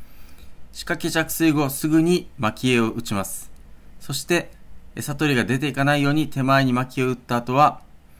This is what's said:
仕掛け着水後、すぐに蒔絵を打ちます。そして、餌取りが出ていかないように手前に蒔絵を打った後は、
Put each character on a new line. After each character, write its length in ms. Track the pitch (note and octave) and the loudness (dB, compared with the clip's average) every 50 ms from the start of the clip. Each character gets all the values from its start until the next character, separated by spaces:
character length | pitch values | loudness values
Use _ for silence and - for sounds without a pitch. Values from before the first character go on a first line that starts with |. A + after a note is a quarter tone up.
| - - - - - - - - - - - - - - - | -16 -14 -14 -16 -16 -14 -16 -16 -14 -14 -14 -14 -14 -14 -12
仕 120 | - - | -10 -6
掛 160 | - F3 D#3+ | -6 -4 -4
け 80 | - E3+ | -2 -2
着 220 | - E3 D#3 D#3+ - | 0 0 0 0 0
水 200 | - E3 D#3+ D3 | 2 4 4 4
後、 180 | D3+ D3 C3 | 4 2 0
す 160 | C#3 - - | -2 -2 0
ぐ 160 | D#3 D3+ D#3+ D#3+ | 2 4 4 6
に 260 | E3+ F3+ F3 - - - - | 6 4 2 0 -4 -6 -2
蒔 320 | B2 G#2+ - - - B2+ B2+ | -2 -2 -2 0 2 2 4
絵 80 | A#2+ | 4
を 100 | A2+ A2 | 4 2
打 100 | - A2+ | 0 -4
ち 140 | A2+ - A2+ | -4 -4 -2
ま 100 | G2 F#2+ | -4 -4
す。 280 | - - - - - - - - - - - - - - - | -4 -8 -10 -12 -14 -16 -18 -20 -20 -20 -20 -20 -20 -18 -14
そ 120 | - - C#3+ | -10 -8 -8
し 120 | C#3 - | -6 -2
て、 260 | - E3+ E3+ - - - - - - - - - - - | 0 0 0 0 -2 -12 -18 -18 -16 -16 -16 -16 -14 -10
餌 180 | - A#2 - C#3+ | -8 -6 -6 -2
取 200 | C#3 D#3 D3+ C#3+ | 0 2 2 2
り 20 | |
が 80 | A#2+ A2 | 2 2
出 160 | F#2+ B2 C3+ | 2 0 0
て 80 | D3 D3 | 0 -2
い 40 | A#2 | -2
か 120 | C3+ C#3 | 0 2
な 100 | C#3+ D3 | 2 2
い 80 | D3 C#3 | 2 2
よ 80 | C#3 | 2
う 40 | C#3+ | 2
に 120 | D#3 D3+ | 2 0
手 160 | D3 - C#3 C3 | 0 -2 -2 0
前 220 | C3 C3+ C3+ C3+ | 2 4 4 4
に 80 | C3 B2 | 2 2
蒔 280 | B2 B2+ B2+ - - | 0 -2 -2 -2 -2
絵 40 | C3 | 0
を 60 | B2+ | 0
打 20 | B2+ | 0
っ 40 | |
た 200 | B2+ - - B2 | -2 -4 -2 -2
後 180 | A#2+ A#2 - B2+ | -2 0 0 4
は、 260 | C#3 D3+ - - - - - - - - - - - | 4 4 4 4 0 -10 -20 -20 -20 -20 -20 -20 -20